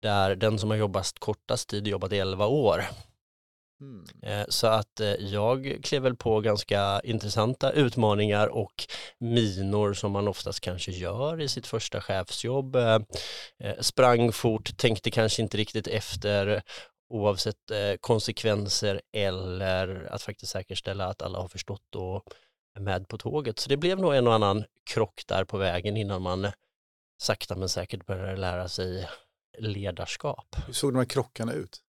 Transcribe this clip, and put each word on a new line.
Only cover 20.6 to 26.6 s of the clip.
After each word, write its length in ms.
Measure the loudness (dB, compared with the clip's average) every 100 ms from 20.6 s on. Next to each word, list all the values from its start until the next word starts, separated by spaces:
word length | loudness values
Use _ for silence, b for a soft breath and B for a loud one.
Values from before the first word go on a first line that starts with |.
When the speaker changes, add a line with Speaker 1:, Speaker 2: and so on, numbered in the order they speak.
| -8 -8 -6 -4 -4
Speaker 1:
att 160 | -4
alla 180 | -6 -6
har 80 | -8
förstått 480 | -10 -10 -10 _ -8
och 280 | -6 -8 -10 B B B _ -8
är 40 |
med 260 | -2 -2 -4
på 100 | -8
tåget. 420 | -4 -2 -4 -6
Så 100 | 0
det 80 | 2
blev 220 | 2 2
nog 160 | 4 6
en 120 | 6
och 60 |
annan 300 | 6 6 2 -2 _ -6
krock 300 | 0 0 -2 -2
där 160 | -2
på 140 | 0 0
vägen 400 | 0 0 0 -2
innan 240 | -2 -2
man 260 | -2 -2 -2 -6